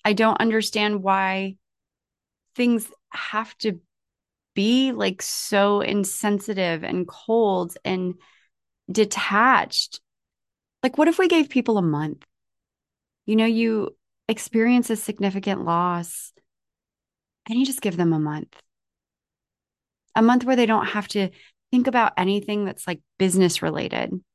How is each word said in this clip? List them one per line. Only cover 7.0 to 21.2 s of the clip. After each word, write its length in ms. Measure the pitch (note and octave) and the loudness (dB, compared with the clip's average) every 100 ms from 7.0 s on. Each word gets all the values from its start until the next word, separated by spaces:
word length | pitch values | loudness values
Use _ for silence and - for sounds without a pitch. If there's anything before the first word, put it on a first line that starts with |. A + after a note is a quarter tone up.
| F3 | -6
cold 680 | - - A3+ G#3+ F#3 F3 - | -10 -2 2 2 0 -4 -6
and 300 | - F#3 F#3 F3+ _ _ _ _ _ _ - | -6 -4 -4 -8 _ _ _ _ _ _ -4
detached. 1120 | G#3 G#3 - - G3+ B3 B3 - - - - _ _ _ _ _ _ _ _ | 0 0 0 -2 2 4 4 0 -6 -6 -14 _ _ _ _ _ _ _ _
Like, 160 | B3+ C4 | -2 2
what 80 | D#4 | 2
if 120 | E4 | 4
we 100 | F#4 | 4
gave 200 | E4 D4+ | 4 2
people 300 | B3+ A#3 G#3+ | 0 2 0
a 40 | |
month? 420 | E3+ D3 D3+ - _ _ _ _ _ _ _ _ _ _ | 0 -2 -4 -10 _ _ _ _ _ _ _ _ _ _
You 120 | - A3 | 0 2
know, 80 | |
you 520 | A3+ A3+ A3+ A3 - _ _ _ - | 2 2 0 0 -4 _ _ _ -6
experience 640 | A3 - A3+ A#3 B3 A3+ | -6 -2 2 4 4 2
a 60 | G#3+ | -4
significant 680 | - G#3 G3 F#3+ G3 F#3+ | -4 -4 -2 -2 -4 -4
loss 680 | E3+ E3+ F3+ F3 E3+ - - _ _ _ _ _ _ _ _ _ _ _ - | 0 0 0 -2 -6 -12 -16 _ _ _ _ _ _ _ _ _ _ _ -4
and 80 | A#3 | 0
you 80 | |
just 160 | C4 C4 | 0 -2
give 160 | G#3+ E3+ | -4 0
them 160 | E3+ | 2
a 60 | D#3+ | 2
month. 420 | D3+ D3+ - - _ _ _ _ _ _ _ _ _ _ _ _ _ _ _ - | -2 -6 -12 -18 _ _ _ _ _ _ _ _ _ _ _ _ _ _ _ 2
A 60 | |
month 220 | A3+ B3 | 4 4
where 120 | B3 B3+ | 2 2
they 100 | A#3 | 4
don't 200 | A3 - | 2 0
have 200 | G#3 G3+ | -6 -4
to 200 | G#3 | -2